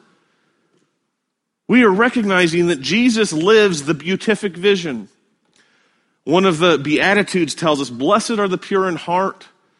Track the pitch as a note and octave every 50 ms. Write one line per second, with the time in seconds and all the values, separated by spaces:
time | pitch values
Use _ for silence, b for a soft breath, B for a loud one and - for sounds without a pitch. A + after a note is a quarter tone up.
0 | _ _ _ _ _ _ _ _ _ _ _ _ _ _ _ _ _ _ _ _
1 | _ _ _ _ _ _ _ _ _ _ _ _ _ - G3+ B3+ A#3+ G#3 F#3 G3+
2 | A#3 B3 - B3 G#3 G3 F#3+ F3+ F3+ E3 D#3+ F3 F3 E3+ E3+ C3 C3+ C3+ F#3 A3+
3 | B3 B3+ A3 A3+ G#3+ - E3 D3+ E3 G3+ A3 G#3+ G#3 G3+ F3 D3 C#3 D3 E3 C3+
4 | D3 F3+ F#3+ F#3 - A3+ G#3 - G#3+ G3+ D#3+ F3 F#3 G#3 G3+ F#3 E3 D#3 B2+ A2
5 | G2 - _ _ _ _ _ _ _ _ _ _ _ _ _ _ _ _ _ _
6 | _ _ _ _ - - D#3+ F#3 G3 F#3+ E3 D3 F3 F3 D#3+ C#3 C3+ D3+ D3+ B2+
7 | D3+ F#3 G3+ G#3 F#3 - - F#3 E3 C3+ - - E3+ D#3+ D3+ C3+ C#3 A#2+ B2 A#2
8 | C#3 F3 G#3 A3+ - - A#3 G#3 G3+ G3 F3+ E3 - - G3 F#3+ F#3+ F#3+ E3+ -
9 | - E3+ F3 F3+ G3 F#3 - - - - _ _ _ _ _